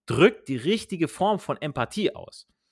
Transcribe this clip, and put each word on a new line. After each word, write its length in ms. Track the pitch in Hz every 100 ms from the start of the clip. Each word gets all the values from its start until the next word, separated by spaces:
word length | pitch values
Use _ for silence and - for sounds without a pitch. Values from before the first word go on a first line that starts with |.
| -
drückt 420 | 113 185 - -
die 80 | 131
richtige 520 | 135 220 - 180 160
Form 320 | - 190 214
von 200 | - 139
Empathie 540 | 151 135 117 - 208
aus. 320 | - - - - _ _